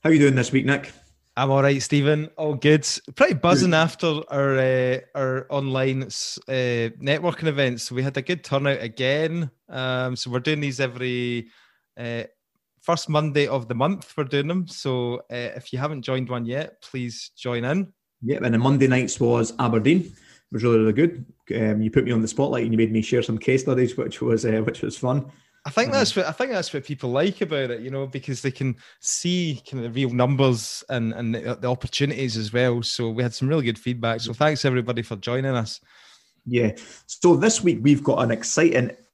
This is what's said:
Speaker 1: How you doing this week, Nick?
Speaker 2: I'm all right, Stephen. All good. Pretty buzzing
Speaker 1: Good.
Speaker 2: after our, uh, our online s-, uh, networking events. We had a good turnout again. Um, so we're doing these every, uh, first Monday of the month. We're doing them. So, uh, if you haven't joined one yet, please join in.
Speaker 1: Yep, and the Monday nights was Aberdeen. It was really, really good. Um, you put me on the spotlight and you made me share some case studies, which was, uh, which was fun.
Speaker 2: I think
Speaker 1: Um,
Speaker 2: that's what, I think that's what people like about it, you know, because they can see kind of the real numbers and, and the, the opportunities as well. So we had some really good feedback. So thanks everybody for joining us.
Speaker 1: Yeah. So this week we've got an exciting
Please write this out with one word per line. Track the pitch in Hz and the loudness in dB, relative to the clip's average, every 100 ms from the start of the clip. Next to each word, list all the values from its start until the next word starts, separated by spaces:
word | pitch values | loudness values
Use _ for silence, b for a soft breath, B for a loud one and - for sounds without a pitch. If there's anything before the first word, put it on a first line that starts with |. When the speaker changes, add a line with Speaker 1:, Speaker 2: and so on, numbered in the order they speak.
Speaker 1:
How | 156 | 6
you | 160 | 6
doing | 143 131 | 6 4
this | 120 | 2
week, | 131 131 | 2 2
Nick? | 139 - - _ _ _ - | 0 -4 -20 _ _ _ -2
Speaker 2:
I'm | 135 | 2
all | 135 | 4
right, | 139 139 | 4 2
Stephen. | - 147 139 151 156 - | 0 2 2 0 -2 -6
All | 156 | -4
good. | 139 143 156 - - - - | 2 6 6 4 -6 -10 2
Pretty | 277 | 2
buzzing | 151 170 147 185 | 4 4 4 4
Speaker 1:
Good. | 160 | 4
Speaker 2:
after | 160 - 170 151 - | 2 0 -4 -4 -4
our, | 143 139 131 | -2 2 2
uh, | 131 127 127 127 - 143 | 2 2 0 -2 -6 -6
our | 131 131 131 | -4 -4 -4
online | 139 135 131 135 131 | -4 -2 0 0 -2
s-, | 120 - - - - | -6 -8 -10 -10 -6
uh, | 131 123 120 117 - | -2 -2 -2 -4 -4
networking | 139 151 170 - 160 | -2 0 0 -2 -2
events. | 143 131 120 - | 0 0 -2 -6
We | 123 | -4
had | 135 139 | -4 -4
a | |
good | 135 180 | -4 -6
turnout | - 139 143 139 | -2 0 0 -2
again. | 117 113 127 143 160 170 151 _ _ | -6 -4 0 0 -2 -4 -6 _ _
Um, | 127 131 127 127 123 | -8 -4 -2 -4 -6
so | 127 | -4
we're | 123 | -4
doing | 135 151 | -2 -2
these | 143 127 | -4 -2
every, | 131 120 127 123 120 120 117 b b b b - | -4 -2 -4 -2 -2 -4 -8 b b b b -12
uh, | 120 117 - _ _ _ _ _ | -8 -8 -10 _ _ _ _ _
first | - 170 - | -2 -2 0
Monday | 151 151 143 139 | 0 2 0 0
of | 131 117 | -2 -4
the | 117 | 0
month. | 143 190 - - | 0 -2 -8 -8
We're | 135 | -2
doing | 143 143 | -2 0
them. | 185 175 | -4 -4
So, | - 139 127 120 123 - | -6 -4 -2 -2 -6 -8
uh, | 120 120 - | -8 -8 -10
if | - | -10
you | 123 | -6
haven't | 147 147 | -4 -6
joined | 120 131 123 | -4 -4 -2
one | 123 117 | -4 -4
yet, | 131 156 _ | -6 -6 _
please | - 135 120 113 - _ | -12 -8 -8 -10 -18 _
join | 127 120 | -4 -2
in. | 120 175 190 _ _ _ | 0 -2 -4 _ _ _
Speaker 1:
Yep, | 120 143 | -4 -2
and | 123 | 2
the | 113 | 4
Monday | 127 139 135 | 4 4 4
nights | 127 120 - | 4 2 0
was | 120 117 113 - | 2 2 0 0
Aberdeen. | 123 113 117 185 170 b b b _ | 0 2 4 2 0 b b b _
It | 120 | -2
was | 120 | 4
really, | 113 | 6
really | 110 | 4
good. | 110 170 175 - _ _ 113 | 4 2 0 -16 _ _ -2
Um, | 110 107 | 0 0
you | 110 | 2
put | 139 | 2
me | 120 | 4
on | 117 | 0
the | 110 | 0
spotlight | - 139 131 | 0 0 0
and | 113 | 0
you | 113 | 2
made | 110 | 2
me | 113 | 2
share | 107 123 | 2 0
some | - 110 | 0 -2
case | - 131 | 0 0
studies, | 135 127 123 - | 2 0 0 -2
which | - - | -6 -4
was, | 123 113 113 | 0 0 2
uh, | 110 110 | 0 -2
which | - | -4
was | 110 - | -8 -4
fun. | 127 139 135 b b b 151 | -2 -2 -4 b b b -4
Speaker 2:
I | |
think | 220 262 | -2 0
Speaker 1:
Um, | |
Speaker 2:
that's | 277 233 | 2 2
what, | 208 156 | 0 -2
I | |
think | 156 262 | -2 -4
that's | 208 165 | -2 -4
what | 147 | -8
people | - 139 127 | -8 -8 -2
like | 131 185 190 | 0 0 -2
about | 180 151 127 | -4 -2 -4
it, | 120 | -6
you | 123 | -8
know, | 135 135 | -8 -6
because | 135 139 127 | -8 -8 -4
they | 139 | -4
can | - 135 120 b b | -2 -6 -6 b b
see | - - 175 180 170 131 - | -6 -4 -2 -2 -2 -6 -8
kind | 131 117 | -8 -6
of | |
the | 120 | -2
real | 131 | -2
numbers | 123 127 135 135 120 - - - | 2 2 4 4 2 -4 -12 -6
and, | 127 113 | -4 -2
and | 117 117 | -4 -4
the, | 113 117 - | -4 -4 -4
the | 123 | -4
opportunities | 127 120 - 143 131 131 113 | -4 -4 -2 -2 -2 -4 -4
as | 107 | -2
well. | 120 127 120 | 2 2 0
So | 113 - 117 | -4 -4 -4
we | 113 | -2
had | 123 | -4
some | - 131 | -2 0
really | 160 | 0
good | 120 113 | 0 -2
feedback. | - 123 117 113 | -6 -2 -2 -2
So | 117 | -6
thanks | 120 151 143 143 | 0 2 2 0
everybody | 127 117 117 | 0 -2 -4
for | 110 104 | -6 -8
joining | 120 123 135 123 | -4 -2 0 -2
us. | 110 - b b b b b _ - | -4 -8 b b b b b _ -2
Speaker 1:
Yeah. | 120 110 - B B - | 2 2 -2 B B -18
So | - 175 147 | 2 4 6
this | 208 - | 4 2
week | 175 110 | 0 2
we've | 131 143 | 4 4
got | 143 120 | 4 2
an | 120 | 2
exciting | 113 - - 165 131 123 - _ | 0 -2 2 4 4 0 -6 _